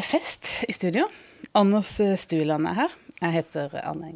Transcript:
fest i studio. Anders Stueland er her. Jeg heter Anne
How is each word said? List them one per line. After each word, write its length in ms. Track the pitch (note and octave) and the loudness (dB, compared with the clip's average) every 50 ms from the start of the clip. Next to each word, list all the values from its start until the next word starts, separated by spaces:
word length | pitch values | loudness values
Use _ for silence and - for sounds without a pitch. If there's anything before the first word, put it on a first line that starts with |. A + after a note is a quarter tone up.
| G3+ | 2
fest 440 | - - D#4+ - - - - - - - - - A#3+ | 0 0 0 0 -2 -6 -6 -8 -8 -6 -6 -6 -6
i 60 | G#3+ | -6
studio. 300 | - - F3+ E3+ A3+ E4+ G#4+ - - - - - - - - - | -4 -2 0 0 2 0 0 -2 -8 -20 -20 -20 -20 -8 0 4
Anders 380 | G#3 G3+ G3 G3+ G#3+ G3 - - - G#3 G3 G3 F3+ | 4 6 6 6 4 2 0 0 0 2 2 2 0
Stueland 480 | - - E3+ D#3+ D3+ D3+ D#3 D3+ D#3 E3+ | -2 -2 0 0 2 2 2 0 0 0
er 80 | F3 | 0
her. 200 | G#3 C#4 F4 - - _ - - | 0 0 -2 -2 -6 _ -20 -10
Jeg 200 | - - E3+ E3 E3 | -4 -2 0 0 0
heter 400 | D#3 - - D#3+ C#3+ C#3+ D3+ D3 | -2 -2 -4 -6 -6 -6 -6 -8
Anne 320 | - - D#3 E3+ E3 D#3+ E3 | -8 -8 -8 -8 -10 -12 -10